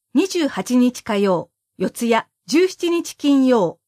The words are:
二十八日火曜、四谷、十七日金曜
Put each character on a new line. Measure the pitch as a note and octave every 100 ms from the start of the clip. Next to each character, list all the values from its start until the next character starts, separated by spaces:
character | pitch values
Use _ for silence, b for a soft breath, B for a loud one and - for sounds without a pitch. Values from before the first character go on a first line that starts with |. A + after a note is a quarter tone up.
| _
二 | C4 F#4+
十 | F4+ C#4+
八 | - G3 B3
日 | B3 B3
火 | - G3+
曜、 | G3+ E3+ - _ _ -
四 | F#3
谷、 | - A#3 A3+ - _ -
十 | D4+ F#4
七 | - E4+
日 | E4+ E4
金 | - C#4+ C#4
曜 | C4 A#3+ E3+ -